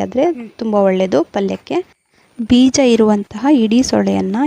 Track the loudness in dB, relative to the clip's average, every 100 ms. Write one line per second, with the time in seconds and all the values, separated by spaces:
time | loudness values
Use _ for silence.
0 | -4 -2 -2 -4 -12 -10 -4 0 0 0
1 | 0 -2 -2 -4 -6 -6 -8 -8 -8 _
2 | _ _ _ -8 0 2 4 2 2 4
3 | 2 0 -4 -4 0 2 2 0 0 0
4 | 0 -2 -2 -2